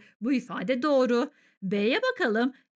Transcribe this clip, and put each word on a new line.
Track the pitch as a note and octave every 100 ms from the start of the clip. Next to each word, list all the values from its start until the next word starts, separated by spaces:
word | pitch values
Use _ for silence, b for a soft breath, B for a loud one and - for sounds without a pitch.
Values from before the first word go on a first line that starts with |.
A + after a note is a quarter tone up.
| B B
Bu | A3+
ifade | C4 B3 - F#3+ B3+
doğru. | D4+ C4+ B3+ A#3+ - b b b
B'ye | F#3+ G3+ G#3 D#4+
bakalım. | B4+ B4 D#4 G#3+ B3 b b